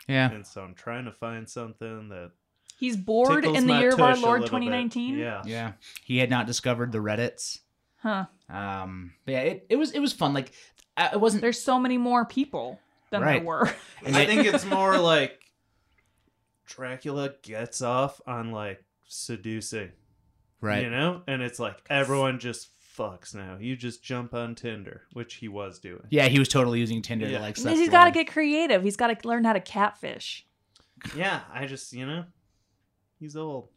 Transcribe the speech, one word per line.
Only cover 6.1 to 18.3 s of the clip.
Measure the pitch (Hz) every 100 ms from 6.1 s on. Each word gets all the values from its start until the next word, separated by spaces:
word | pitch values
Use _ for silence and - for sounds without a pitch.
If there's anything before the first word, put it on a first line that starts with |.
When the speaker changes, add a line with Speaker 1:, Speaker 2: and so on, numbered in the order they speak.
| 123
Speaker 1:
had | 127
not | 123 113
discovered | 120 127 117 120
the | 110
Reddits. | 107 107 120 - - - _ _ _ _
Speaker 3:
Huh. | 226 196 185 _ -
Speaker 1:
Um, | 95 101 95 92 92 87 -
but | -
yeah, | 131
it, | 143 190 -
it | 247
was, | 302
it | 294
was | 285
fun. | - 147
Like, | 139 127 - - _ _ -
I, | 175
it | 208
wasn't | 220 208
Speaker 3:
There's | 233 233
so | - 254
many | 254 247
more | 240 240
people | 226 - 285 151 120 - _ _ -
than | 202
Speaker 1:
Right. | 156 143
Speaker 3:
there | 170
were. | 160 226 - -
<laughs> | -
Speaker 1:
And | - -
Speaker 2:
I |
Speaker 1:
it | -
Speaker 2:
think | 302 214
it's | 277 190
more | 190 190 190
like | 170 156 135 - _ _ _ _ _ _ _ _ _ _ _ _ -
Dracula | - 127 131 151 143 139 -
gets | - 107 117 -
off | 123 127 139 -
on, | -